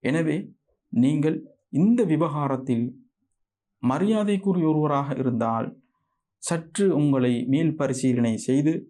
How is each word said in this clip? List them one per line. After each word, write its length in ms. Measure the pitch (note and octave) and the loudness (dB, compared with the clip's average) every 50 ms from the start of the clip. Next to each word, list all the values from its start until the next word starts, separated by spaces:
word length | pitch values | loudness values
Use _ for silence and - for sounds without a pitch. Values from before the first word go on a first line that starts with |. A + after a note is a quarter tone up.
எனவே, 360 | _ D#3 - D#3+ E3 D#3 D3 D#3+ G3+ - - _ _ _ _ _ _ _ | _ -2 -2 0 0 0 -2 -4 -6 -10 -16 _ _ _ _ _ _ _
நீங்கள் 480 | - - B2 C3+ D3+ D3+ C#3+ D#3 E3 - - - - _ _ _ | 0 2 2 2 2 2 0 0 -2 -2 -8 -14 -20 _ _ _
இந்த 360 | - B2+ E3+ G#3+ A#3+ A#3+ A#3 | -2 2 4 4 4 4 2
விவகாரத்தில் 800 | F3+ D#3 D3+ E3 D#3+ C#3+ D3+ D3 C#3 C3+ B2+ C3 - B2+ A#2 A#2+ B2 - - - _ _ _ _ _ _ _ _ _ _ _ _ _ _ _ - | 2 2 2 0 0 0 -2 -2 -2 -2 -4 -2 -2 -2 -2 -2 -4 -6 -12 -20 _ _ _ _ _ _ _ _ _ _ _ _ _ _ _ -2
மரியாதைக்குரிய 880 | B2 C3 D3 F3+ G#3 A3 G#3+ G#3 G3+ G3+ G3 F#3+ G3 F#3 F3+ E3 D#3 | -2 0 0 0 0 0 0 0 0 -2 -2 0 -2 0 0 2 2
ஒருவராக 460 | D#3 D3+ D3+ D3+ D3 C#3 C#3 C3+ C#3 | 2 2 0 0 0 0 -2 -2 -4
இருந்தால், 540 | C3 C3 B2+ A#2 A2+ A2+ A2+ A2+ A2+ A2+ - - - _ _ _ _ _ _ _ _ _ _ _ _ - | -2 -2 -2 0 0 -2 0 -2 -2 -4 -6 -8 -14 _ _ _ _ _ _ _ _ _ _ _ _ -8
சற்று 440 | - E3+ E3 E3 - - - G3+ G3 E3+ | -4 -4 -4 -6 -8 -6 -2 0 2 2
உங்களை 500 | C#3 D3 D3 C#3 C3+ B2+ B2 B2 A#2+ A#2+ | 2 2 2 2 2 2 2 0 0 0
மீள் 280 | B2 C3+ D3 E3 D#3+ D3+ | 0 0 2 2 0 0
பரிசீலனை 600 | D#3 C#3+ C#3 C3+ B2 - C3 B2 A#2+ A#2+ A#2 A2 | 0 -2 -2 -2 0 0 0 2 2 2 0 0
செய்து 380 | G#2 - - B2+ C#3 D3 D3+ D#3+ F#3+ - - | -2 -2 0 0 2 2 2 0 -2 -6 -12